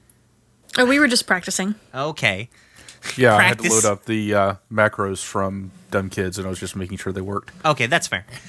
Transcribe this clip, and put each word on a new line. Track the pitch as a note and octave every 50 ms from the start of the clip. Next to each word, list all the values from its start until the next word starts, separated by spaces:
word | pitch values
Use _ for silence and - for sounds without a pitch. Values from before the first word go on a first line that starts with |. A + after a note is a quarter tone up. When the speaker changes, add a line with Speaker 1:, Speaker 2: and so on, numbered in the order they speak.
| _ _ _ _ _ _ _ _ _ _ _ _ _ - - -
Speaker 1:
Oh, | B3+
we | B3 C#4 C#4+
were | D4+ B3+
just | A#3+ - -
practicing. | - G3+ F3+ - G#3+ - - F#3 G3 G#3+ - _ _ -
Speaker 2:
Okay. | B2+ C#3 D#3 D3+ - C3 A2 F#2+ F#2+ A2+ - _ _ _ _ _ - - - - - - - -
Speaker 3:
Yeah, | B2+ B2+ A#2+ G#2+
I | G#2 F3+
had | - A#2 A2
to | A2+
Speaker 2:
Practice. | A2+ A2+ A2 G#2+
Speaker 3:
load | G#2+ G2+
up | G2 -
the, | - A2+ A2 G#2+ G#2 G#2
uh, | G2+ G2 G2 F#2+ F#2+ _ -
macros | A2 G#2+ G#2+ G#2+ - - G2+ G2 G2 - -
from | - - G#2 G2 F#2+ G2 G2 G2 F#2 - - - -
Dumb | - G2+ F#2+ F#2+
Kids, | - G#2+ F#2+ F#2 F2 G2
and | F#2
I | F#2+
was | F#2 -
just | G2 F#2 -
making | G2 F#2 F2+ G2 F#2
sure | - G2 F2+
they | G2 F#2
worked. | G2 G2+ G2+ - - - - -
Speaker 2:
Okay, | D#3 D3 - A#2+
that's | A#2 D#3+ D#3+ -
fair. | - - F2+ G2 - - - -